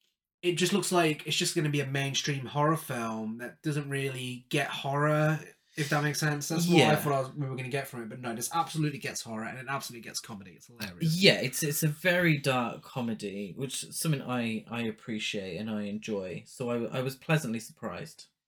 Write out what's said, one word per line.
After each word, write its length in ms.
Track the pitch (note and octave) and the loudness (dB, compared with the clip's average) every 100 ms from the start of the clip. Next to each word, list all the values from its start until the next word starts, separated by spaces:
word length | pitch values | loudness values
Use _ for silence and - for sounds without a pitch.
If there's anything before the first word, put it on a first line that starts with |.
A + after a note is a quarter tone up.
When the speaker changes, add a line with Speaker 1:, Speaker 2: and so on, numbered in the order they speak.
| _ _ _ _ | _ _ _ _
Speaker 1:
it 120 | F3 | -2
just 180 | E3+ F3+ | 2 4
looks 180 | G3 - | 4 4
like 340 | F3+ E3 D3+ - | 4 4 2 0
it's 80 | C#3+ | 0
just 180 | E3+ F3 | 2 2
gonna 140 | D3+ | 2
be 120 | D3 | 2
a 40 | C3+ | 0
mainstream 600 | C#3 C#3 C3+ - C#3 A#2+ | -2 0 -2 0 -2 -2
horror 320 | D3 D3 B2+ | 2 4 2
film 640 | - B2 A2+ A2 A2 A2+ | 0 -4 -4 -4 -6 -6
that 220 | A#2+ - | -8 -6
doesn't 260 | D#3+ D3 C#3 | -2 -2 -2
really 560 | C#3 C#3 B2+ B2+ B2 - | -2 -2 -4 -6 -8 -2
get 180 | D3+ C#3 | 0 0
horror, 720 | - C#3+ C#3 D3+ D3+ D3+ D#3 - - _ - | -2 -2 2 4 4 4 2 -2 -20 _ -4
if 140 | C#3+ | 0
that 120 | D3 | 2
makes 180 | D3 C#3+ | 2 0
sense. 260 | D#3 D3 C#3+ | 0 0 0
That's 200 | D#3+ E3+ | 0 6
what 80 | F3 | 8
I 20 | |
Speaker 2:
Yeah. 160 | - D3+ | 8 6
Speaker 1:
thought 180 | D3+ | 4
I 60 | C#3 | 0
was, 120 | C3 D3 | 0 -4
we 140 | C#3 | -4
were 60 | C3+ | -4
gonna 100 | C3 | -2
get 220 | C#3 C3 | -4 -4
from 140 | A#2+ | -8
it, 60 | A2 | -10
but 120 | C3 | -8
no, 120 | B2 | -6
this 160 | A2+ A#2 | -4 -2
absolutely 440 | E3 E3 D#3 D3+ C#3+ | 0 0 0 0 0
gets 220 | B2+ A2 | -6 -6
horror 200 | A#2+ A2 | -8 -6
and 160 | A2 C3 | -6 -8
it 60 | B2+ | -6
absolutely 380 | C#3 - A#2+ A2 | -6 -6 -12 -8
gets 140 | - | -10
comedy. 300 | - G#2+ F#2+ E2 | -8 -14 -14 -20
It's 120 | - | -20
hilarious. 500 | - F#2+ F2 D#3+ E3 | -12 -12 0 2 6
Speaker 2:
Yeah, 120 | F#3+ G#2 | 6 6
it's, 220 | B2 - | 2 0
it's 200 | D3+ D3 | 0 2
a 60 | D#3+ | 0
very 480 | D3+ F#3 F3+ E3+ D3 | 2 2 4 6 4
dark 440 | C#3 B2+ A#2 - | 4 2 0 -4
comedy, 720 | - - A#2+ A2 G#2 F#2+ G2+ E2+ | -10 -6 -4 -4 -6 -6 -8 -6
which 260 | C3+ - | -6 -6
is 160 | - - | -8 -6
something 220 | E3 C#3+ | 0 -2
I, 420 | - B2 A2+ A2 - | 0 -2 -2 -4 -4
I 120 | A#2 | -4
appreciate 720 | A#2 G#2+ - G#2+ - G#2+ F#2+ E2+ | -4 -6 -6 -4 -4 -4 -4 -6
and 120 | A2 | -4
I 140 | G#2+ | -4
enjoy. 600 | G2+ G#2 G#2+ G#2 F#2 F2 A2 | -4 -6 -4 -4 -4 -8 -10
So 220 | - A#2+ | -8 -2
I, 300 | A#2+ A#2 C3 | -2 -2 -2
I 20 | |
was 160 | C3 C3+ | -4 -6
pleasantly 420 | - D#3 A#2+ A2+ | 2 2 2 -4
surprised. 680 | - - A2 F2 D#3 - - _ | -6 -10 -8 -8 -10 -16 -20 _